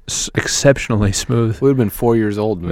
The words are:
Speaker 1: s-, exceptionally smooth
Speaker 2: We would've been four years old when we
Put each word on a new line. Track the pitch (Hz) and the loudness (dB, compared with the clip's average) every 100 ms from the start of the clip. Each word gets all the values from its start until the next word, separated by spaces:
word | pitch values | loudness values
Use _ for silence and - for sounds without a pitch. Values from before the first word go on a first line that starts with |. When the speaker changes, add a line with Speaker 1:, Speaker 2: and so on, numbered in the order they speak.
| - | -10
Speaker 1:
s-, | - - | -8 -4
exceptionally | - - - 143 135 - 110 104 | -4 -4 0 2 2 0 0 0
smooth | 98 - 117 113 107 | 0 -2 0 0 2
Speaker 2:
We | 135 | 2
would've | 135 | 2
been | 107 | 0
four | - 120 117 | 0 2 2
years | 107 104 | 2 0
old | 107 98 | -2 -2
when | |
we | 87 | -4